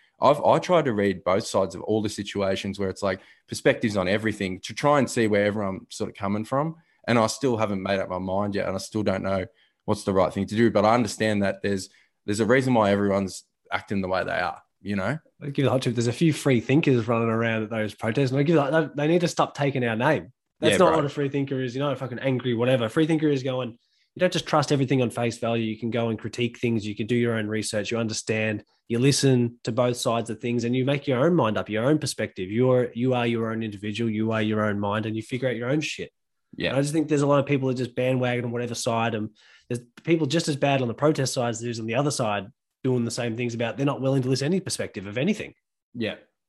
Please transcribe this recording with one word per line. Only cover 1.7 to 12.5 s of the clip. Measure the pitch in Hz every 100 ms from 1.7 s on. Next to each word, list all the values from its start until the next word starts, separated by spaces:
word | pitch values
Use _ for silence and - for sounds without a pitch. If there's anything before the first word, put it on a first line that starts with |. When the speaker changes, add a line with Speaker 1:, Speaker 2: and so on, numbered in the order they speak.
Speaker 1:
of | 90
all | - 107
the | 101
situations | - 98 101 98 95 101 98
where | 95
it's, | -
like, | 98 95 - _ -
perspectives | - 147 120 113 101
on | 92
everything | 104 110 104 95 92
to | -
try | 113 147 147
and | 117
see | 123 107
where | 104
everyone | 104 107 98 95 -
sort | - 101
of | -
coming | 101 104 110
from. | 135 160 165 _ _ -
And | 117
I | 110
still | - 135 110
haven't | 104 98
made | 98 98
up | 95
my | 90
mind | 92 98 101
yet, | 98 90
and | 95
I |
still | - 110
don't | 101 95
know | 95 98 92 _ _ _ -
what's | 104
the | 101
right | 95 85
thing | 98 98
to |
do. | 107 117
But | 101
I | 107
understand | 120 104 - 110 101
that | 98 -
there's, | 101 98 - _ _ _ -
there's | 107
a |
reason | 107